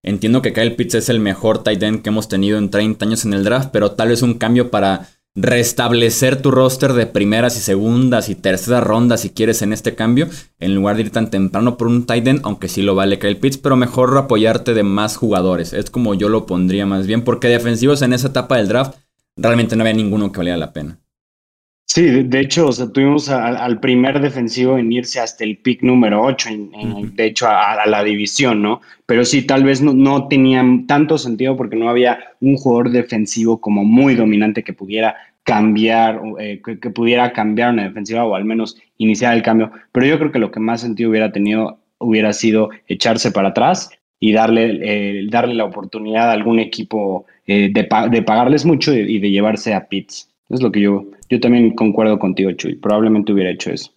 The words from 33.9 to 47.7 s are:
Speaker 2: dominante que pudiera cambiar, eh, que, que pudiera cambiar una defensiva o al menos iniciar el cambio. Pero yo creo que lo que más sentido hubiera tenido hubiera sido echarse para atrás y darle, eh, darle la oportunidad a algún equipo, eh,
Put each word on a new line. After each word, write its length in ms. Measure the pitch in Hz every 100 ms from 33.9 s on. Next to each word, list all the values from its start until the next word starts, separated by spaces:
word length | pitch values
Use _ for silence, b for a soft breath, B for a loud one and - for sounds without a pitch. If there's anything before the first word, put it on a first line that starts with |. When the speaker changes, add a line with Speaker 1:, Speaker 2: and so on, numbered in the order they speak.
| 120 135 120
Speaker 2:
dominante 480 | 110 104 110 107
que 100 | 104
pudiera 440 | 92 98 110 110 B B _
cambiar, 800 | - 107 110 107 113 113 113 110 110 107
eh, 220 | 107 101 -
que, 140 | 104
que 100 | 120
pudiera 440 | 101 117 120 120
cambiar 400 | 117 107 107 120
una 100 | 117
defensiva 400 | 98 98 101 113
o 100 | 117
al 120 | 95 107
menos 320 | 113 110 - b _
iniciar 380 | 110 107 123 117
el 80 |
cambio. 280 | 117 113 110 B B
Pero 160 | 127 135
yo 100 | 156
creo 140 | 151
que 80 | 131
lo 120 | 104
que 100 | 107
más 200 | 110 117
sentido 280 | 120 107 117
hubiera 240 | 110 107
tenido 460 | 101 101 110 110 - _ _
hubiera 340 | 120 110 107
sido 360 | 104 113 110 107 B _
echarse 440 | 95 117 110 113
para 180 | 98 95
atrás 420 | 110 131 185 - b _ _
y 120 | 110
darle, 480 | 107 113 113 113 90
eh, 460 | 104 104 101 101 104
darle 240 | 120 123
la 120 | 117 104
oportunidad 640 | 101 95 110 107 110 117
a 40 |
algún 260 | 107 107 113
equipo, 640 | 110 - 101 110 98 92 b b -
eh, 240 | 101 98